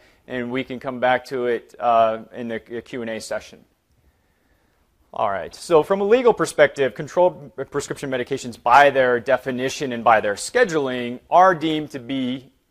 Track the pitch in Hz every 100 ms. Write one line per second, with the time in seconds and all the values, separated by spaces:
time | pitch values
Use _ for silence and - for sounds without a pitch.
0 | _ _ - 127 120 127 127 127 139 127
1 | 123 127 - 131 123 117 - - 120 117
2 | 113 110 107 123 120 110 - 120 - 135
3 | 113 110 - 107 - - _ _ _ _
4 | _ _ _ _ _ _ _ _ _ _
5 | _ - 110 98 76 - - 165 151 196
6 | 202 240 240 - 165 - 143 - 135 -
7 | 151 - 180 147 139 - 135 143 - -
8 | 139 131 120 135 127 110 - 127 143 135
9 | 127 120 113 127 135 123 131 - 143 120
10 | 117 110 104 101 - 247 240 160 135 127
11 | 120 127 - 165 190 175 160 156 147 139
12 | 120 135 127 131 127 _ _